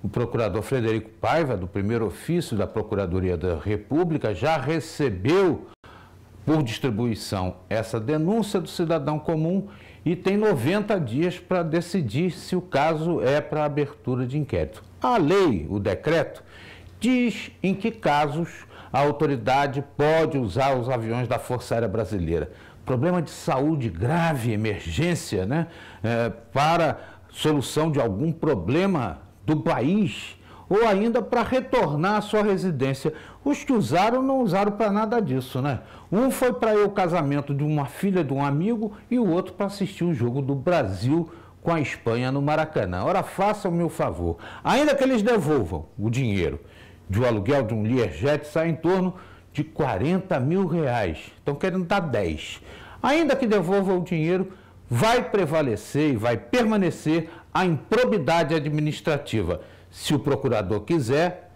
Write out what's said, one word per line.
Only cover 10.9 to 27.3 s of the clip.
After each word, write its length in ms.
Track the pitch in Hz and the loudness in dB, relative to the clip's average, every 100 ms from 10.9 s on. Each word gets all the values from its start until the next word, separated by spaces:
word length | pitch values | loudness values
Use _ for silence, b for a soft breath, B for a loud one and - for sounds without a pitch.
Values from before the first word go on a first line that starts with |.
| 202 | -2
dias 380 | 131 123 175 175 | 0 0 -2 -2
pra 240 | - 185 | -2 -2
decidir 680 | 170 170 170 196 127 117 180 | 0 -2 -2 -2 -2 0 -2
se 240 | - - 180 | -4 -4 -4
o 60 | |
caso 600 | 180 135 156 156 160 160 | 0 2 2 2 0 0
é 180 | 123 147 | 2 2
pra 240 | 147 156 | 0 -2
abertura 640 | 151 143 139 - - 127 123 | -2 0 -4 -4 -4 -2 -2
de 140 | 147 | -4
inquérito. 440 | 143 92 76 - - - | -2 -2 -2 -6 -20 -4
A 180 | 254 240 | 0 4
lei, 500 | 147 196 180 98 78 | 4 4 4 2 -2
o 100 | 101 | -2
decreto, 640 | 104 92 - 165 - - - B B B B - | -2 -2 0 0 0 -8 -20 B B B B -4
diz 520 | 226 254 247 - - - | 0 2 2 -2 -12 -4
em 140 | 180 196 | -2 0
que 160 | 226 | -2
casos 760 | 226 160 147 151 143 170 - - B B | -2 0 2 2 0 -6 -8 -20 B B
a 100 | 127 | 2
autoridade 840 | 147 147 156 139 113 131 143 131 - - | 2 2 0 0 2 2 2 -2 -8 0
pode 440 | 147 160 156 139 | 4 4 4 0
usar 360 | 113 87 135 131 | -2 0 2 2
os 140 | 120 | 0
aviões 380 | 127 113 117 123 | -2 -2 -2 -2
da 100 | 120 | -2
Força 380 | - 123 - 117 | -2 -6 -2 -2
Aérea 120 | 113 | 0
Brasileira. 640 | 98 110 104 80 82 76 B B B - | -2 -2 -2 -2 -2 -4 B B B -4
Problema 340 | 127 156 180 | 0 2 0
de 80 | 147 | -2
saúde 580 | - - 135 147 160 113 | -6 -2 0 0 0 -2
grave, 640 | 82 117 170 165 147 117 | -2 -2 0 0 0 -2
emergência, 920 | 104 110 101 85 80 170 165 - 101 92 | 0 -2 -4 -6 -2 0 -2 -2 -2 0
né? 220 | 147 165 B B B | -2 -2 B B B
É, 280 | 107 117 117 - - | -2 0 0 -4 -6
para 500 | 131 151 170 160 117 B B | 0 2 4 2 -2 B B
solução 600 | B | B